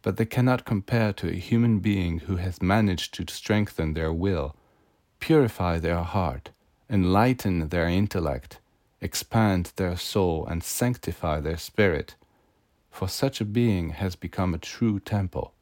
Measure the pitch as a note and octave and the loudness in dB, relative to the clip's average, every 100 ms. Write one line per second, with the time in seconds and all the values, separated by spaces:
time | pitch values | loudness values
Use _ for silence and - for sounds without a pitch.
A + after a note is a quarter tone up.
0 | - F#2+ A2+ - B2 B2+ - G#2 - A#2+ | -4 -2 -2 2 2 2 0 -4 0 0
1 | A2 G2 F2+ E2+ F2 A#2 A#2 G#2+ G#2 G2+ | 0 -2 -4 -4 0 2 4 4 2 0
2 | F2 E2 - F#2 F#2 F2+ F#2 G#2 G#2+ F2 | 0 -2 -2 -2 -2 -2 2 4 4 0
3 | - - - - - G#2+ G#2 - D#2+ D#2 | -4 -8 -10 -10 0 0 0 -2 -2 0
4 | D#2+ D#2+ G2 F2 C#2 - _ _ _ _ | -2 0 0 0 -4 -8 _ _ _ _
5 | _ _ - D#3+ A#2+ - F2 E2 E2 F2 | _ _ 4 4 4 2 0 0 0 -2
6 | E2+ G2+ E2+ C2 - _ _ _ _ G#2 | 0 0 -2 -4 -14 _ _ _ _ 2
7 | F2+ G2 B2 B2+ G#2 F2 D#2 F2 E2+ F2 | 4 4 4 2 0 0 0 0 2 2
8 | G#2 F#2+ D#2 C2 - - _ _ _ _ | 2 0 -2 -4 -8 -20 _ _ _ _
9 | - - - A#2 A2 F#2 F2 - F#2 F2 | -8 -8 -2 2 4 2 -2 -4 -4 -4
10 | - G#2+ F#2 D#2+ - E2+ - - A#2+ A#2+ | -2 0 2 0 -4 -6 -6 -2 0 0
11 | - E2+ E2 D2+ D2 D#2+ - - G2+ D#2 | -6 -4 -2 -2 -2 -6 -6 2 4 2
12 | - - _ _ _ _ _ _ _ - | -4 -14 _ _ _ _ _ _ _ -6
13 | F#2 - C3+ - G#2 G#2+ A#2+ F#2+ E2 D#2 | -6 0 -2 0 -2 2 2 2 -2 -4
14 | F#2+ - F2 - F#2 E2 - - A#2 G2+ | -4 -4 -10 -2 -2 -2 -6 -2 0 0
15 | - G#2 F#2 - - _ | -2 -2 -2 -4 -8 _